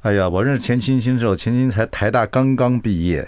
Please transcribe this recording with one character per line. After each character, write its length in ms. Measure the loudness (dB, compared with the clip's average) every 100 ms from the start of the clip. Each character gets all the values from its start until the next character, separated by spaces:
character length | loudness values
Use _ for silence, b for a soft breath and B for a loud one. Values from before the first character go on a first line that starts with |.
哎 120 | 0
呀， 140 | 2 2
我 160 | 0
认 120 | 0 -2
识 40 |
钱 200 | 0 -2
青 200 | 0 0
青 200 | 0 0
之 80 | 0
后， 80 | 0
钱 180 | 0
青 160 | 0 0
才 160 | -2 -4
台 240 | -2 0
大 160 | 0 0
刚 300 | 0 2 2
刚 240 | 2 0
毕 260 | 0 0 0
业 140 | -2